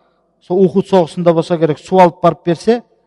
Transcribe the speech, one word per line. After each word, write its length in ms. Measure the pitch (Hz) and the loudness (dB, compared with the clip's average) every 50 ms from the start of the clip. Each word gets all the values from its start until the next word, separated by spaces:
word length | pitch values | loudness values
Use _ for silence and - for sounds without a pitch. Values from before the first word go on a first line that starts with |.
| _ _ _ _ _ _ _ _ | _ _ _ _ _ _ _ _
сол 220 | _ - 175 196 190 | _ -4 -2 0 0
Ухуд 220 | 175 131 196 180 - | 0 0 -2 -2 0
соғысында 440 | 196 185 165 - - 175 175 170 165 | 0 0 0 0 -4 -2 0 0 0
болса 240 | 165 160 - 180 | 0 -2 -2 -2
керек, 200 | 160 160 151 147 | -2 -2 -2 -2
су 220 | - - - 185 185 | -4 -6 -2 2 2
алып 220 | 180 175 - - | 2 2 0 0
барып 240 | - 170 160 - - | -2 -2 -2 -2 -4
берсе, 360 | 175 165 - - 220 233 233 - _ _ _ _ | -4 -4 -2 -2 -2 -2 -2 -4 _ _ _ _